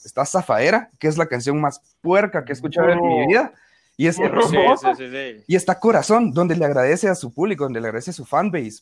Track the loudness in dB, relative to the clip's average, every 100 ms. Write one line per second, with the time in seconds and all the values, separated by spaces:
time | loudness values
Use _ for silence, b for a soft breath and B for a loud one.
0 | -10 -6 -2 -2 0 0 2 0 -2 _
1 | -2 0 -2 -2 -2 -2 -2 -4 _ _
2 | 0 2 2 -4 -6 -4 -2 2 2 2
3 | 2 2 2 2 0 b b b b -2
4 | -2 0 0 2 2 4 4 2 0 -2
5 | -6 -10 -12 -14 -2 0 0 0 2 2
6 | 4 2 2 0 0 2 2 2 2 2
7 | 0 -2 -4 -4 -4 -2 -4 -4 -6 -6
8 | -8 -12 -4 -2 -2 -4 -6 -12